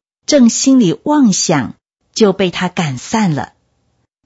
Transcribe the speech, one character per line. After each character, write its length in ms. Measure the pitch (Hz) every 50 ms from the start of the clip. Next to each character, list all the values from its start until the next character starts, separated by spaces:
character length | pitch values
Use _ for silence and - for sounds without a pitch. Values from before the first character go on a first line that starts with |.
| _ _ _ _ _
正 200 | - 294 285 240
心 320 | 226 - - - 269 269 254
里 200 | 226 165 156 - -
妄 280 | 294 294 302 269 220 175
想， 400 | - - - 170 143 117 - - _ _ _ _ _ _ _ -
就 200 | - 226 196 190
被 180 | - 196 180
她 180 | - - 180 175
赶 300 | - - 170 143 127 120
散 340 | - - - 220 214 180 151
了。 200 | 135 - - _ _ _ _ _ _ _ _ _ _ _ _ _ _ _